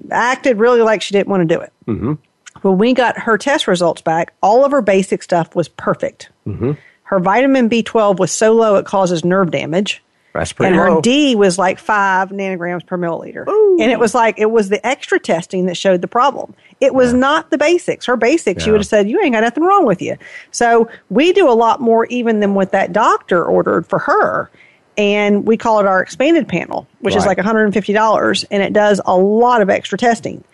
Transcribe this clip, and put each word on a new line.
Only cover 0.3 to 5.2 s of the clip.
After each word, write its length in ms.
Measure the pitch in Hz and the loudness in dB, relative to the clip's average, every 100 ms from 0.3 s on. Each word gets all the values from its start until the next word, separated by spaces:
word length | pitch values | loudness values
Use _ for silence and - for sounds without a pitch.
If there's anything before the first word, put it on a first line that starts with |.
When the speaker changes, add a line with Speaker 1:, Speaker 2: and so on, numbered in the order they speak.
| 262 277 208 | 0 -2 2
Speaker 1:
really 240 | 233 240 | 2 4
like 180 | 220 202 | 2 0
she 140 | - | -2
didn't 140 | 202 202 | -2 0
wanna 180 | 196 165 | 0 0
do 120 | 165 | -2
it. 120 | - _ - | -6 _ -8
Speaker 2:
Mm-hmm. 240 | 95 113 151 _ _ - - | -6 -6 -8 _ _ -20 -6
Speaker 1:
When 160 | 196 190 | -2 2
we 140 | 233 | 2
got 260 | 254 240 - | 2 0 -2
her 180 | 233 208 | -2 -2
test 280 | 285 294 - | 0 -2 0
results 360 | 180 170 - | 0 0 -2
back, 320 | 170 160 165 - | -2 -2 -4 -2
all 220 | 185 233 | 2 4
of 60 | 277 | 2
her 100 | 285 | 2
basic 400 | 208 196 190 202 | 2 0 0 -6